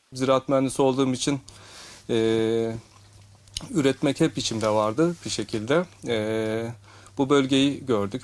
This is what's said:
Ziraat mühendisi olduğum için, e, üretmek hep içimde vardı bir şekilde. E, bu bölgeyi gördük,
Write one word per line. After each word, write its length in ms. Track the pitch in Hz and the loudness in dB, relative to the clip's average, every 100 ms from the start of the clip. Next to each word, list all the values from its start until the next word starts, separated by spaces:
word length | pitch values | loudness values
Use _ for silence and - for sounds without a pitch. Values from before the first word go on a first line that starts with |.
| _ | _
Ziraat 360 | 127 131 131 - | -4 2 2 2
mühendisi 320 | 135 135 - | 0 2 2
olduğum 320 | 135 131 135 | 2 2 0
için, 260 | 127 - 139 - - - - - - - | 0 -2 -4 -6 -20 -20 -20 -20 -14 -2
e, 60 | 117 113 113 110 113 113 113 - - - - - - - - - | 0 2 2 0 0 -2 -6 -12 -20 -20 -20 -20 -20 -14 -14 -6
üretmek 480 | 214 135 135 147 135 | 0 0 2 0 2
hep 180 | 160 - | 0 0
içimde 320 | - 113 110 | -4 -2 2
vardı 460 | 107 107 113 170 170 - | 2 2 2 0 -2 -8
bir 40 | |
şekilde. 540 | - 104 113 110 156 180 - 131 | -6 -6 -4 0 0 -2 -8 -4
E, 580 | 113 107 110 110 110 117 120 - - - - | -2 -2 -2 -2 -4 -6 -10 -18 -20 -10 -4
bu 120 | 135 | 2
bölgeyi 560 | 143 131 135 139 135 131 | 2 4 2 2 0 -2
gördük, 360 | 107 101 123 | 0 0 -4